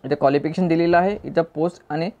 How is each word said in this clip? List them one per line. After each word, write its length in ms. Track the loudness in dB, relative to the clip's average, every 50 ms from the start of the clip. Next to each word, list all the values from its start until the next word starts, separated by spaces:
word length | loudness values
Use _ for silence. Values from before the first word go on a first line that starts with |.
| -2
इथे 100 | -4 -4
qualification 540 | 2 2 2 2 2 -2 -2 -2 -2 0 0
दिलेलं 300 | 2 2 2 4 4 2
आहे, 200 | 2 2 -2 -4 -8
इथं 180 | -4 -2 -2
post 400 | -2 -2 _ -4 -4 -4 -4 -10 _ _
आणि 220 | -6 -6 -6 -6 -8 _